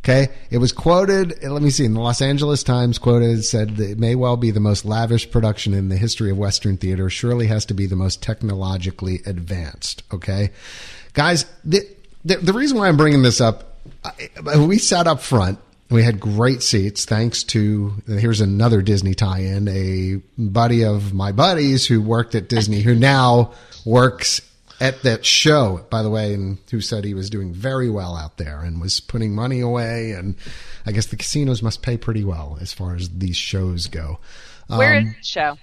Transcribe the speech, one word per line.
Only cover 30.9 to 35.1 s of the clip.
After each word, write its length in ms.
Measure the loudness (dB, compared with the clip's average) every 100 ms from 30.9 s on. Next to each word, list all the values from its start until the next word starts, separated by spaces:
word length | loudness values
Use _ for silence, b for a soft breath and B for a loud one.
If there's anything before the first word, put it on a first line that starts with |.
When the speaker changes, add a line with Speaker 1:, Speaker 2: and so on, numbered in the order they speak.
Speaker 1:
guess 160 | -2 -2
the 80 | -6
casinos 480 | -4 -2 0 0
must 180 | -2 -4
pay 160 | -4 -4
pretty 260 | -4 -4
well 360 | -4 -6 -8 -10
as 120 | -12
far 200 | -8 -8
as 160 | -6 -6
these 260 | -4 -4 -4
shows 520 | -4 -4 -2 -4 -6
go. 320 | -8 -8 -10 B B B B -6
Speaker 2:
Where 260 | 2 4 4
is 60 |
Speaker 1:
Um, 100 | 0